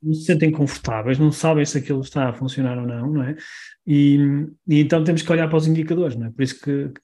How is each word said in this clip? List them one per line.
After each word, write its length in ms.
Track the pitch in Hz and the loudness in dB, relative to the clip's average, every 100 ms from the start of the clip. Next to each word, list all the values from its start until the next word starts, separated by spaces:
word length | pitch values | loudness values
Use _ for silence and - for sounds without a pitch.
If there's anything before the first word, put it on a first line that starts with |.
Não 100 | 156 | -4
se 120 | 156 - | -2 2
sentem 260 | 160 160 | 2 2
confortáveis, 680 | 156 139 - - 110 120 135 | 2 -2 -2 -6 -4 -2 2
não 140 | 151 | 2
sabem 320 | 151 160 156 | 2 2 2
se 140 | 143 143 | 0 -2
aquilo 240 | 131 135 | -2 -4
está 260 | 131 147 127 | -4 -2 -2
a 40 | |
funcionar 440 | 117 131 - 127 123 | -2 -6 -2 -4 -2
ou 80 | 120 | -6
não, 240 | 117 139 | -6 -4
não 80 | 151 | -2
é? 120 | 127 156 - - - - - | -4 -8 -14 -18 -20 -14 0
E, 320 | 143 143 143 143 143 156 - - | 4 6 6 4 0 -4 -10 2
e 120 | 147 | 2
então 220 | 151 165 | 4 2
temos 200 | 160 160 | 2 0
que 100 | - | 0
olhar 160 | 165 156 | 0 2
para 80 | 160 | 2
os 100 | 160 | 2
indicadores, 480 | 160 160 170 160 117 | 0 0 -2 -2 -4
não 100 | 117 | -8
é? 40 | |
Por 120 | 113 | -4
isso 180 | 131 - | -4 -4
que, 300 | 143 139 143 - | -4 -4 -4 -10